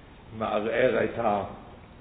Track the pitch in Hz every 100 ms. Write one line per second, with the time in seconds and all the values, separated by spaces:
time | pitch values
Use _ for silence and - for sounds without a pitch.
0 | - - - 110 107 104 107 117 127 110
1 | 107 117 117 104 95 - - - - -